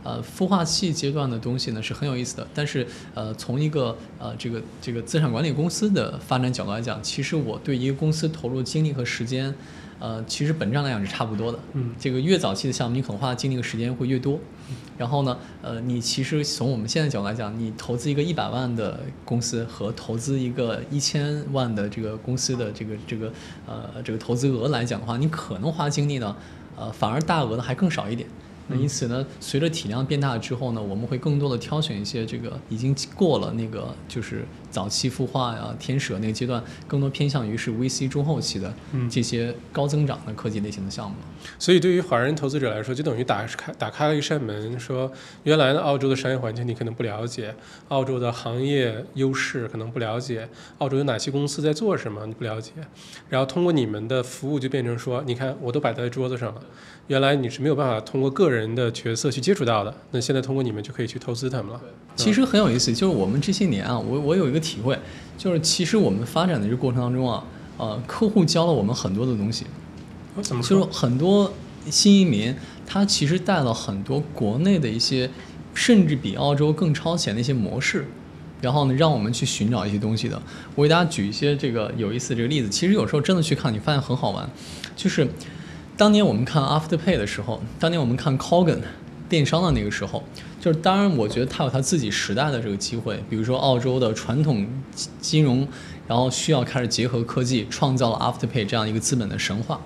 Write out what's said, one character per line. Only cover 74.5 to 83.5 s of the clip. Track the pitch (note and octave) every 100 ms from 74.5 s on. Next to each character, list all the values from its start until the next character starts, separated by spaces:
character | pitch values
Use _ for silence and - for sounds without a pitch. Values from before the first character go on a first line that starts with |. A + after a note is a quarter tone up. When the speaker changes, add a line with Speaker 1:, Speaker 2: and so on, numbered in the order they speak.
| A#2
Speaker 1:
内 | F3+ F#3+
的 | B2+
一 | A2
些， | - C3 B2+ - - - -
甚 | - - A3+ E3
至 | C#3+
比 | G3 F#3+
澳 | C#3+
洲 | C#3+ D3+
更 | D3+ F3
超 | C#3+ E3 E3+
前 | B2+
的 | G#2+
一 |
些 | B2
模 | C3 F#2+ G#2
式， | C#3+ F#3 - - - - - -
然 | B2+
后 | D3 C#3
呢， |
让 | C3 D#3+
我 | C3+
们 | G#2
去 | A#2+ C3+
寻 | - G#2+
找 | A#2+ F#2+
一 |
些 | G2+
东 | G#2+ A2
西 | A#2
的。 | G#2 E2 - - -
我 |
给 | D3
大 | E3
家 | F3
举 | - G2+
一 |
些 | G#2 C#3+ C#3+
这 | C#3+
个 | A2+ G#2+ -
有 | G#2
意 | A#2
思 | A#2+
的 | A#2
这 |
个 | A#2
例 | D3+
子， | A2
其 | G2 E3+
实 |
有 | G#3 A2
时 | D3+
候 |
真 | C#3 F#3
的 |
去 | D#3